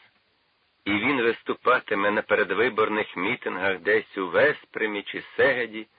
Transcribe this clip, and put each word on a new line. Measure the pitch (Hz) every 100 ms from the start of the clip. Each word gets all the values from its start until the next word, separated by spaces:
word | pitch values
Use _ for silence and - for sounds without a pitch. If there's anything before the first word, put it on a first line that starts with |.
| _ _ _ _ _ _ _ _
і | 98
він | 104 120 139
виступатиме | 117 110 - 113 - 104 - 101 101
на | 107
передвиборних | - 104 95 95 123 107 104 107 - -
мітингах | 95 123 110 95 98 92
десь | 90 110 - 101
у | 90
Веспремі | 92 143 151 - - 110 101
чи | - 92 - -
Сегеді | 139 127 113 107 107